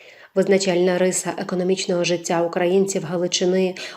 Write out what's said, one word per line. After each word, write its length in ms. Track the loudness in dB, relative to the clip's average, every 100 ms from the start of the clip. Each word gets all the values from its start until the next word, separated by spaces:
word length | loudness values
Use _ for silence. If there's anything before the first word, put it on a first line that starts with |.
| -20 -20 -6 -2
Визначальна 640 | 2 2 2 2 2 2
риса 360 | 0 0 -4 -6
економічного 680 | -6 -4 0 -2 0 0
життя 400 | 0 -2 0 0
українців 600 | 0 0 2 2 2 -2
Галичини 720 | -4 -4 -2 0 2 2 0 -2 -12